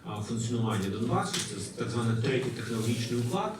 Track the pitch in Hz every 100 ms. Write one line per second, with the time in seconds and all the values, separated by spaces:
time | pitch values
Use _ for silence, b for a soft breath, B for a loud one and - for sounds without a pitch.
0 | - 107 107 117 113 117 107 104 98 107
1 | 120 - - - - 98 - - - 120
2 | 117 113 - 127 120 - 113 113 113 117
3 | 113 120 120 190 -